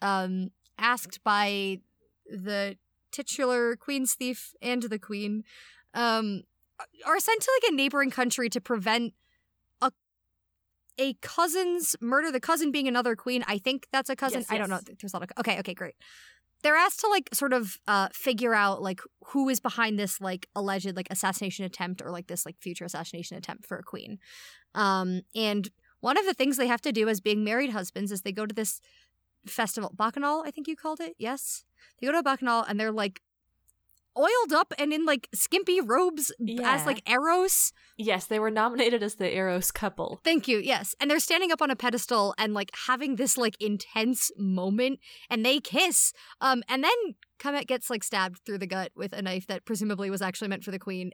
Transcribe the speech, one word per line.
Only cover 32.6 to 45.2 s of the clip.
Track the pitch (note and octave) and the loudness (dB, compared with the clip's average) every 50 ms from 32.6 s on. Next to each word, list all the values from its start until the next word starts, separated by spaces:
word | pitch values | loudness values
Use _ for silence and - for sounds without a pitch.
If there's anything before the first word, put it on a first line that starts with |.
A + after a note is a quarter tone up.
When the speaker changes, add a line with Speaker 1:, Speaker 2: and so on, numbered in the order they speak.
| A3+ | 2
Speaker 1:
and | - G3+ G3+ | 0 -2 -2
they're, | A3 A3 G#3+ | 0 0 0
like, | G#3+ G3+ G3 F#3 - _ _ _ _ _ _ _ _ _ _ _ _ _ _ _ _ _ _ - | 0 -2 -2 -4 -8 _ _ _ _ _ _ _ _ _ _ _ _ _ _ _ _ _ _ 0
oiled | A#3+ D4 F#4+ A#4 B4 A#4 C#4+ D4+ | 4 4 6 6 4 4 4 4
up | D#4 F#4 - - - | 4 4 2 0 -2
and | C#4+ D4 D4+ | 0 0 0
in, | D#4 E4 | 0 2
like, | D#4+ C#4+ A#3+ - - - | 2 2 2 0 -6 -4
skimpy | - - - E4 F#4 F4+ - F4+ F#4+ | -2 0 2 2 2 2 4 2 2
robes | C#4+ G#3 - - F#4 F4+ D#4+ D4 C4 - | 2 2 4 4 4 2 2 -2 -4 -4
as, | - - | -4 -4
Speaker 2:
Yeah. | A#3 A3 A3+ A#3+ B3 A#3+ C4+ D4+ D4+ | -6 -4 -2 0 2 2 2 2 2
Speaker 1:
like, | D4+ C4 - - - | 0 -2 -2 0 2
Eros. | A#3 B3+ D4 E4 E4+ F4+ F#4 F#4+ - - - - - _ _ _ _ - | 2 2 4 4 4 4 4 4 4 4 2 2 -2 _ _ _ _ -4
Speaker 2:
Yes, | A3 A3 F#3+ F#3 - - | 0 0 0 0 0 0
they | A3 G#3+ | 0 2
were | G#3+ A3 | 2 2
nominated | A3 A3 A3 B3 A#3+ B3+ A#3+ A#3 A#3+ A#3 | 2 4 2 2 4 4 4 4 4 2
as | G3+ G#3 - | 0 -2 -2
the | - F#3+ F3+ - | 0 -2 0 0
Eros | F#3+ F#3+ F#3 F3+ F3+ F#3 - | 0 0 2 0 0 0 -2
couple. | - - A3 G3 - - E3 - - - - | -2 -2 -4 -4 -4 -4 -6 -6 -6 -2 0
Speaker 1:
Thank | E4 E4 D4+ - C4 | 2 2 2 4 2
you, | A#3 G#3 | 2 2
yes. | F3 A3 B3 E3 F#3+ - - - | 2 2 0 0 0 -4 -4 -2
And | C#4+ C#4+ | 2 2
they're | D4 D#4+ | 2 2
standing | - - E4+ F4 F#4+ F4 | 4 2 2 2 4 2
up | E4 - D4+ | 2 2 2
on | C#4 | 0
a | C4 | 0
pedestal | - - B3 A#3 A#3+ - - B3 A3 G3+ G3+ - - | 0 0 0 0 0 -2 0 2 2 2 2 2 0
and, | A3 G#3+ G#3 | 0 0 0
like, | G3+ G3+ - - - - | -2 -4 -6 -8 -8 0
having | - B3+ B3 D4 C4+ C4 | 0 0 0 0 -2 0
this, | G3 C#4 - - C4 | 0 2 2 2 2
like, | A#3+ G#3+ - - | 2 0 0 0
intense | G#3 G#3+ G#3 F#3 - - - A3 A3 B3 B3+ - - - - - | -2 -2 -2 -2 -4 -4 -2 0 2 2 2 2 0 -2 -2 -2
moment, | G3+ F#3+ F#3 F3+ F#3 G3 G3+ A3 B3 C4+ C4+ - _ - - - | 0 0 0 0 0 0 2 2 2 0 0 -4 _ -20 -20 -16